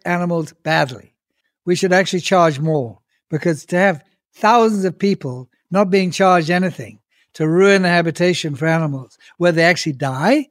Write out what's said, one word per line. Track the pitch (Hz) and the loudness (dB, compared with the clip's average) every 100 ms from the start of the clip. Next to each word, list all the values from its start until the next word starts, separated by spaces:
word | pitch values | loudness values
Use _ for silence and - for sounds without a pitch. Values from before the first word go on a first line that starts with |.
animals | - 175 175 170 156 - | -6 -4 -2 -4 -6 -10
badly. | - 160 143 123 - _ _ _ _ _ | -4 -2 -2 -6 -20 _ _ _ _ _
We | - | -4
should | 175 190 | -2 2
actually | 185 190 185 | 2 0 -4
charge | - 185 170 139 | 0 2 2 2
more, | 156 156 117 101 _ _ _ | -2 -4 -6 -12 _ _ _
because | 156 180 156 - | -6 -4 -4 -4
to | 180 | 0
have | 196 156 - _ _ | 0 0 -8 _ _
thousands | _ 214 240 226 208 | _ 2 4 2 0
of | 190 - | -4 -2
people | 202 190 139 123 127 _ _ | -2 -2 -6 -12 -16 _ _
not | 185 202 | -2 0
being | 196 185 | 0 0
charged | 156 190 180 156 | 2 4 4 2
anything | 175 185 143 113 110 _ _ _ | -2 -2 -6 -14 -20 _ _ _
to | - 156 | -6 -2
ruin | 170 196 196 | 2 4 4
the | 185 | 2
habitation | 175 165 156 175 180 160 | 2 0 0 0 0 -4
for | 139 160 | -4 -2
animals | 165 160 135 123 _ _ - | 0 -2 -6 -12 _ _ -2
where | 175 | 0
they | 165 | 2
actually | 165 180 160 | 2 2 -2
die | 131 139 131 170 285 269 | -6 -6 -2 0 0 -2